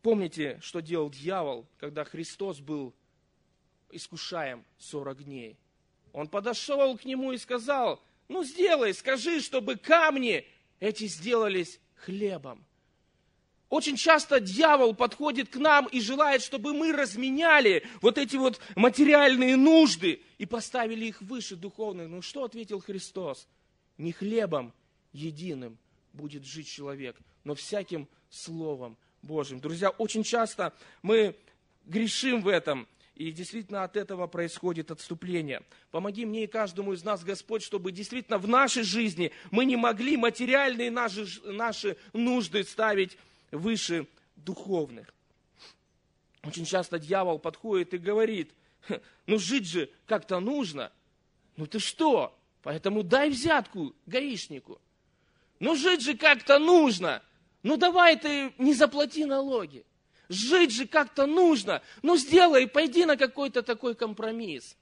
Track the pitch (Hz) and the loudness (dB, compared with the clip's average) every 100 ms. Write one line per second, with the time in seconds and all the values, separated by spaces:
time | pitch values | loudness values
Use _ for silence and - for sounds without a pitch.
0 | 226 214 175 160 147 117 - 175 160 170 | 2 0 -2 -6 -8 -8 -10 -12 -6 -4
1 | 147 135 151 190 151 120 117 _ 147 151 | -4 -8 -8 -6 -6 -8 -14 _ -12 -10
2 | 143 160 160 - 196 147 143 151 131 _ | -12 -12 -14 -10 -10 -10 -10 -10 -10 _
3 | _ _ _ _ _ _ _ _ _ - | _ _ _ _ _ _ _ _ _ -20
4 | - 170 - 175 139 120 113 _ - 147 | -18 -16 -10 -8 -8 -10 _ _ -14 -12
5 | 139 135 143 135 113 117 _ _ _ _ | -10 -14 -16 -16 -16 _ _ _ _ _
6 | _ 139 151 202 208 233 - 285 269 247 | _ -12 -8 -6 -6 -8 -4 0 0 -2
7 | 254 262 262 254 - 247 233 277 226 139 | -8 -8 -6 -8 -6 -8 -2 -2 -2 -4
8 | _ _ _ 359 277 330 359 311 220 180 | _ _ _ -8 -8 0 2 4 2 -2
9 | - 269 269 330 - 262 220 240 - 339 | -4 -2 -2 -4 -2 -4 -4 -8 2 4
10 | 311 277 247 160 - _ _ _ 202 214 | 4 2 -2 -4 -6 _ _ _ -6 -6
11 | 214 156 190 233 214 185 170 - _ _ | -10 -8 -2 0 0 -2 -6 -12 _ _
12 | - 196 208 175 135 120 _ _ _ _ | -12 -6 -6 -6 -12 -20 _ _ _ _
13 | _ _ _ _ _ _ _ 294 294 262 | _ _ _ _ _ _ _ -2 -2 0
14 | 330 311 - 269 190 196 320 285 240 214 | 4 4 4 0 0 2 4 6 4 2
15 | 240 - 294 262 233 254 302 294 254 247 | -4 -2 -4 -4 -6 0 4 4 4 -4
16 | 208 277 294 269 - 269 233 294 320 294 | -4 0 2 2 0 -8 -4 -2 -2 0
17 | 254 202 262 269 330 302 226 170 - - | -2 -4 -4 0 6 8 8 2 -2 2
18 | 226 247 277 269 262 - - 190 240 - | 2 2 -4 0 0 -2 -10 4 4 6
19 | 294 294 285 254 254 262 285 320 294 165 | 6 8 8 6 4 6 10 10 8 4
20 | 175 147 _ _ 202 233 - 254 226 226 | -2 -2 _ _ -8 -8 -6 -4 -4 -4
21 | 226 - 196 254 - 185 190 - 214 180 | -8 -10 -12 -12 -10 -12 -14 -8 -8 -8
22 | 165 180 - 285 247 233 214 202 202 190 | -12 -14 -12 -10 -10 -10 -10 -12 -10 -12
23 | - 185 170 131 _ _ _ _ _ - | -12 -10 -10 -10 _ _ _ _ _ -10
24 | 160 165 202 226 202 147 120 _ _ _ | -10 -8 -4 -2 -2 -4 -6 _ _ _
25 | _ 139 160 151 180 139 123 113 _ _ | _ -12 -12 -10 -12 -10 -12 -18 _ _
26 | _ 139 147 143 135 151 151 - 139 139 | _ -16 -16 -16 -16 -16 -16 -14 -12 -12
27 | 127 - _ _ 147 143 - 208 190 165 | -14 -16 _ _ -12 -10 -6 -8 -6 -10
28 | 147 _ _ - - 165 160 139 123 113 | -12 _ _ -20 -14 -8 -8 -8 -12 -16
29 | _ _ 147 156 143 127 147 170 190 - | _ _ -8 -6 -6 -8 -10 -2 -2 0
30 | 220 220 214 233 220 - 170 _ - _ | -4 -2 -2 0 -2 -4 -8 _ -20 _
31 | 180 226 208 - _ _ _ _ - 190 | 2 4 2 -2 _ _ _ _ -6 -2
32 | 220 - 262 240 190 180 156 135 117 _ | -2 -2 0 0 2 0 0 -6 -8 _
33 | _ - 160 160 180 226 190 202 185 208 | _ -12 -12 -10 -12 -12 -10 -8 -6 -6
34 | 196 185 170 175 170 - 180 165 156 156 | -8 -8 -6 -6 -6 -4 -6 -4 -8 -14
35 | - 165 180 175 151 127 - _ _ 165 | -12 -10 -6 -4 -4 -8 -12 _ _ -6
36 | 196 202 226 220 214 220 208 175 202 185 | -6 -6 -6 -6 -6 -4 -4 -4 -6 -6
37 | 190 196 170 190 - 220 - 202 180 185 | -4 -6 -6 -10 -6 -8 -6 -6 -6 -10
38 | 202 247 - 208 202 247 269 254 214 208 | -10 -10 -4 -4 2 4 4 2 -2 -2
39 | 220 165 170 - - 208 262 240 233 214 | -2 -2 -4 -6 -4 0 2 2 0 0
40 | 254 302 233 226 247 269 269 233 240 233 | -2 2 0 0 2 2 2 -2 -4 -2
41 | 233 190 202 175 202 202 226 208 208 165 | -4 -4 -10 -12 -12 -6 -6 -4 -6 -8
42 | - 220 240 247 170 196 185 - 220 202 | -8 -2 0 0 -2 -4 -4 -2 0 0
43 | 185 - _ _ _ 147 196 220 - 170 | -2 -6 _ _ _ -6 -2 -2 -2 -4
44 | 143 _ _ _ 151 180 196 185 143 117 | -6 _ _ _ -12 -12 -4 -4 -4 -10
45 | 101 _ _ _ _ _ - _ _ _ | -20 _ _ _ _ _ -20 _ _ _
46 | _ _ _ _ 151 160 160 185 170 170 | _ _ _ _ -14 -10 -4 -4 -4 -8
47 | 151 190 185 156 165 160 226 190 175 180 | -4 -2 0 -2 -6 -8 -4 -2 -2 -6
48 | 175 214 220 214 151 _ _ _ - 185 | -2 0 0 -2 -8 _ _ _ -12 -12
49 | _ _ - 214 175 269 180 175 139 _ | _ _ -2 0 2 -2 -2 -4 -6 _
50 | - 214 - 185 202 294 202 143 113 _ | -4 -4 -2 -4 -2 -4 -4 -6 -10 _
51 | _ _ _ _ _ - 151 214 - - | _ _ _ _ _ -12 -8 -6 -6 0
52 | 311 220 127 _ _ _ 147 156 196 208 | 2 4 0 _ _ _ -10 -4 -2 -2
53 | 180 254 294 262 311 302 202 190 139 _ | 2 2 2 0 2 2 0 -8 -10 _
54 | - 247 285 208 - 139 _ - _ _ | -6 -6 -4 -8 -10 -16 _ -20 _ _
55 | _ _ _ _ _ _ 233 311 330 349 | _ _ _ _ _ _ 0 2 2 2
56 | 247 240 311 269 - 285 311 359 285 180 | 0 2 4 4 6 6 8 8 6 2
57 | 175 123 _ _ _ _ 214 294 359 359 | -2 -4 _ _ _ _ -2 2 4 8
58 | 339 320 311 285 269 - 262 254 285 285 | 6 6 0 -2 -4 0 2 6 4 4
59 | 294 311 302 269 277 247 143 131 _ _ | -2 -2 -2 -2 -2 -4 -4 -14 _ _
60 | _ _ _ 185 226 359 330 220 269 311 | _ _ _ -6 2 4 4 2 0 0
61 | 277 - 277 330 349 277 196 165 - - | 0 0 2 6 6 4 0 -6 -6 -4
62 | 294 349 269 339 349 269 254 285 311 285 | 2 2 6 8 8 6 4 0 2 2
63 | 339 277 262 285 277 247 233 220 254 226 | 4 4 2 0 -2 -2 -4 -4 -4 -4
64 | 226 208 220 226 214 139 - _ | -6 -6 -8 -6 -8 -10 -14 _